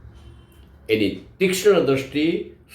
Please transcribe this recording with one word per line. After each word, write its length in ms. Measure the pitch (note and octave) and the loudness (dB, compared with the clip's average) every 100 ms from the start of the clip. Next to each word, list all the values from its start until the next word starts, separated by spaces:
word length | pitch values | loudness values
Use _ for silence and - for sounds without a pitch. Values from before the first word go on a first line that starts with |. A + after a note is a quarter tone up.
| - - - - - - - - - | -20 -20 -20 -20 -20 -20 -20 -14 -2
એની 360 | A2 G2 - - - | 0 0 -4 -14 -2
તીક્ષ્ણ 460 | F#3 F#3 G#3 F3 C#3 | -2 2 4 4 2
દ્રષ્ટિ 720 | C3+ C3+ D3 D#3+ G3+ - - _ | 0 -2 -2 -2 -2 -8 -18 _